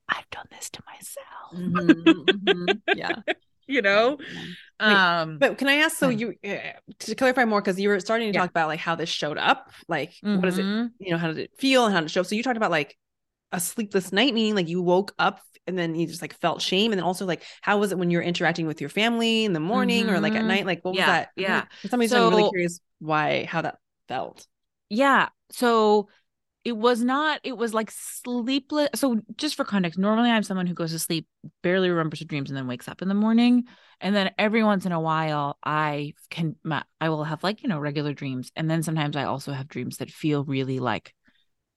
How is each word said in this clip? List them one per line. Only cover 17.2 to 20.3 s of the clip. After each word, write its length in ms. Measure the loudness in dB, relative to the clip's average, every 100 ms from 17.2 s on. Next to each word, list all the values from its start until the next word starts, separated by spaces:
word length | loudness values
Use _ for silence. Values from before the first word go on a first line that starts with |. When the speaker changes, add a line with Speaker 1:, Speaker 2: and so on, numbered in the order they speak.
| -4
Speaker 2:
like, 160 | -4 -8 -6
how 160 | 0 2
was 120 | 2
it 60 | 0
when 120 | 0
you're 120 | 0
interacting 440 | 0 0 0 0 -4
with 140 | -6
your 100 | -6
family 540 | -2 0 0 2 2
in 80 | 2
the 80 | 0
morning 480 | 0 0 2 2 2
or, 100 | 0
like, 140 | 0